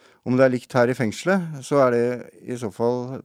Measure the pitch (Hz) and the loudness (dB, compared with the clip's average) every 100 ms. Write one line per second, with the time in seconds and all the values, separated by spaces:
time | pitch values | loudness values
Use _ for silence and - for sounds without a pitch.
0 | _ _ 120 127 131 123 - 127 120 127 | _ _ -2 4 4 2 -2 2 2 2
1 | 110 - 175 196 165 143 127 143 127 120 | -4 -2 -2 -2 -2 -10 -2 2 4 2
2 | 120 120 - - - 120 113 - 117 123 | 0 -4 -10 -16 -12 -8 -8 -2 -2 -2
3 | 123 135 | -6 -12